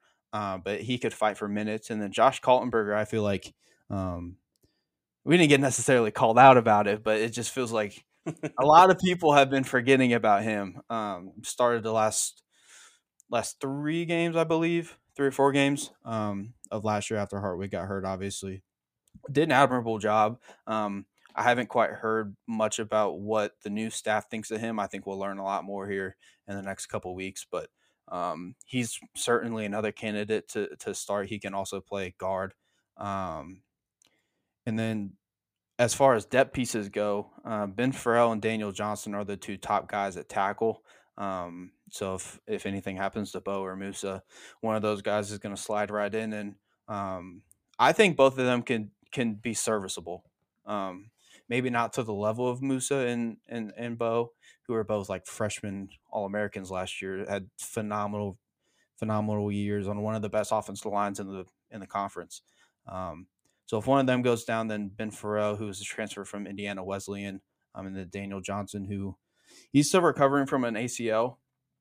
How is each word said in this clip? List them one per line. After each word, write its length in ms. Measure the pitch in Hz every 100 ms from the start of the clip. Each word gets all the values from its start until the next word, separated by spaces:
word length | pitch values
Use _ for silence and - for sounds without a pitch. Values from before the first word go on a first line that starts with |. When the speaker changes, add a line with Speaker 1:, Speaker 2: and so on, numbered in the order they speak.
| _ _ _
Speaker 1:
uh, 260 | 104 101 95
but 220 | 95 101
he 180 | 113 123
could 160 | 113
fight 240 | - 107 98
for 100 | 104
minutes. 400 | 104 107 110 -
And 140 | 107
then 80 | 101
Josh 280 | 107 113 -
Kaltenberger, 540 | 127 127 120 113 104
I 100 | 104
feel 180 | 107 110
like, 320 | 104 98 - - _ _ -
um, 500 | 98 92 87 87 92 _ _ _ _ _ _ _ _
we 120 | 131 180
didn't 120 | 151
get 100 | 139
necessarily 500 | 139 - - 123 107
called 280 | - 117 117
out 180 | 135 123
about 300 | 113 104 101
it, 140 | 107
but 140 | 110 107
it 100 | 113
just 200 | 120 113
feels 200 | 127 117
like 320 | 113 101 - _ _ 160
a 60 |
Speaker 2:
<laughs> 260 | - 151 -
Speaker 1:
lot 260 | 143 160 190
of 80 | 180
people 340 | 185 175 156
have 160 | 143 135
been 160 | 135
forgetting 480 | 131 127 120 131 123
about 300 | 117 107 101
him. 400 | 110 104 98 95 -
Um, 420 | 113 104 90 92 104
started 400 | - - 120 117
the 100 | 113
last, 500 | 110 110 - - - _ _ _ - - _ _ _ -
last 280 | 117 - -
three 440 | 139 139 151 165
games, 320 | 170 170 170 165
I 80 |
believe, 540 | 160 165 165 170 165 - _ -
three 100 | 139
or 60 |
four 180 | 135 139
games, 380 | 139 139 139 - _
um, 500 | 117 110 104 98 110 - -
of 140 | 107
last 260 | 107 104 -
year 80 | 107
after 220 | 101 98
Hartwig 300 | 98 87 98
got 180 | 95 95
hurt, 160 | 98
obviously. 580 | 95 92 98 - 95 95 _ _ _ _ _ - -
Did 120 | 139
an 80 | 160
admirable 460 | 127 131 127 113 110
job. 420 | 107 107 107 120 - - -
Um, 400 | 110 104 101 - _ _
I 80 | -
haven't 260 | 120 123 113
quite 220 | 120 92
heard 460 | - 113 110 104 - -
much 320 | 110 107 -
about 420 | 104 110 101 82
what 400 | 104 110 104 _
the 80 | 104
new 180 | 104 110
staff 380 | - 110 107 -
thinks 220 | 110 -
of 100 | 110
him. 180 | 113 110
I 100 | 98
think 180 | 98 98
we'll 120 | 98
learn 200 | 98 98
a 60 |
lot 200 | 98 98
more 240 | 95 98 101
here 280 | 98 95 - _ _ -
in 100 | 98
the 60 |
next 240 | 98 95 -
couple 280 | 104 90
weeks, 320 | 90 95 - -
but, 200 | 87 - _ _ _ -
um, 480 | 90 87 85 90 -
he's 340 | - 127 117 - -
certainly 520 | - - 120 117 113 104
another 260 | 107 107
candidate 560 | - 110 104 107 107 -
to, 260 | 110 98 -
to 180 | 107
start. 340 | 92 - 101 95
He 100 | 104
can 140 | 98
also 260 | 98 95 98
play 340 | - 101 90 -
guard. 380 | 95 95 95 - _ _ _ -
Um, 640 | 101 98 92 80 80 95 _ _ _ _ _ _ _ _ _ _
and 140 | 117 110
then 360 | 113 110 95 - _ _ _ _ _ -
as 160 | 117
far 200 | - 135
as 100 | 113
depth 300 | - 123 127
pieces 340 | 131 117 113 101
go, 420 | 104 104 101 - -
uh, 220 | - 107 101
Ben 260 | 104 131
Farrell 400 | 135 120 120 117
and 100 | 110
Daniel 300 | 110 110 104
Johnson 420 | 92 104 104 107
are 100 | 101
the 120 | 101 98
two 220 | - 98
top 300 | - 101 -
guys 280 | 104 98 90
at 120 | -
tackle. 560 | 101 98 104 113 107 _ _ _ -
Um, 540 | 98 92 87 87 90 _ _
so 240 | - 98
if, 260 | 92 - - -
if 200 | 101 98
anything 300 | 98 95 95
happens 360 | 98 113 98
to 80 | 92
Bo 220 | 98 98
or 140 | 95 95
Musa, 460 | 98 98 98 92 - - - -
one 140 | 110
of 80 | 110
those 200 | 107 101
guys 280 | 104 104 101
is 80 | 104
gonna 180 | 101 98
slide 340 | - 104 104
right 220 | 104 101
in. 180 | 110 110
And, 240 | 107 101 104 _ _ -
um, 540 | 101 95 92 90 90 _ _ _ -
I 140 | 131
think 240 | 170 196 139
both 220 | 135 131
of 80 | 123
them 160 | 120
can, 280 | 117 113 104 _ -
can 220 | 139 117
be 200 | 104 117
serviceable. 720 | 107 113 107 95 95 85 92 _ _ _ _ 104
Um, 440 | 104 95 92 110 _ _ - -
maybe 220 | 123 127
not 240 | 120 113
to 80 | -
the 100 | 110
level 360 | 101 107 117 123
of 120 | 123
Musa 460 | 135 131 - 139 123
and, 320 | 120 117 - -
and, 240 | 117 104 -
and 200 | 120 117
Bo, 360 | 117 117 117 _ - _ -
who 80 |
are 100 | 113
both, 240 | 104 107 98
like, 180 | 92 -
freshman 640 | - 107 - 107 98 98 - _
All-Americans 600 | 110 98 104 104 101 92
last 300 | 92 92 -
year, 240 | 95 95 92
had 220 | 98 95 -
phenomenal, 800 | - 117 107 107 104 104 101 92 _ _ _ _ _ -
phenomenal 520 | 110 107 107 104 104
years 380 | 101 101 104 98
on 140 | 104
one 120 | 107
of 60 | 110
the 80 | 104
best 220 | 107 101
offensive 400 | 107 101 98 107
lines 260 | 101 101 98
in 100 | 98
the, 180 | 95 90 _ _
in 100 | 110
the 60 | 95
conference. 560 | 101 98 87 82 - _ _ _ _ -
Um, 420 | 92 92 80 90 _ _ _
so 140 | - 110
if 80 | 113
one 140 | 139
of 60 | 127
them 140 | 127
goes 240 | 123 113
down, 240 | - 113 110
then 200 | 107 98
Ben 220 | 107 107
Farrell, 460 | - 104 107 104 101
who 120 | 104
is 120 | 98
a 40 |
transfer 420 | 101 - 104 101 95
from 200 | 101 98
Indiana 380 | 101 104 98
Wesleyan, 560 | 92 98 101 101 101 95 _ _ _
um, 120 | - 95
and 100 | 95
then 120 | 87
Daniel 320 | 98 98 98
Johnson, 420 | 92 101 98 104
who 320 | 98 98 98 - _ _ _ - _
he's 180 | 139 147
still 140 | 185
recovering 440 | 165 143 139 143 135
from 180 | 135
an 120 | 120 107
A 100 | 123
C 220 | - 113
L, 300 | 110 123 - _ _ _ _